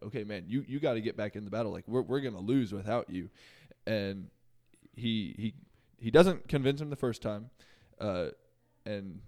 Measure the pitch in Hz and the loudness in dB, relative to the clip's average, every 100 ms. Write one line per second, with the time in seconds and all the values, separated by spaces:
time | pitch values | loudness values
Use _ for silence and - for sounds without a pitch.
0 | 107 107 104 104 85 123 - 139 151 113 | -10 -8 -6 -8 -4 -4 -2 -2 0 0
1 | 110 - 104 104 104 107 113 90 - 120 | -2 -4 -6 -6 -6 -4 -2 -4 -2 -2
2 | 120 131 135 98 98 135 113 98 98 117 | 0 -2 -2 -6 2 2 2 -2 -2 -2
3 | - 90 87 - - - - - - 107 | -2 -6 -8 -12 -20 -20 -20 -12 -2 -2
4 | 98 98 87 _ _ _ _ - - - | -2 -4 -10 _ _ _ _ -20 -20 -4
5 | 120 113 90 - 110 - - _ _ - | 0 0 0 -4 -6 -6 -18 _ _ -8
6 | 113 135 185 175 - 147 131 143 151 143 | 6 10 10 8 0 2 2 0 -2 -4
7 | 127 110 120 104 117 - - - - - | -2 -2 -4 -6 -10 -18 -20 -20 -20 -8
8 | 107 92 80 - _ _ _ _ - 104 | -4 -2 -2 -6 _ _ _ _ -8 -8
9 | 98 92 | -8 -14